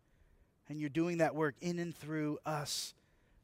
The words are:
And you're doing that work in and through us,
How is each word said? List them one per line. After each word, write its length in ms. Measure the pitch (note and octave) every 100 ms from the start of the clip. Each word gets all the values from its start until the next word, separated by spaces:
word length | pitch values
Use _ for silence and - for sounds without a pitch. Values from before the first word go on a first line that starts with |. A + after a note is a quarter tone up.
| _ _ - - _ _ -
And 140 | D3+
you're 80 | D3+
doing 300 | C3+ E3 E3+
that 140 | D#3+
work 220 | D3 D#3 -
in 180 | F3 F3
and 160 | E3+ D#3+
through 440 | D3 D#3 D3+ D3 -
us, 480 | D3+ C#3+ - - - _ _ _ -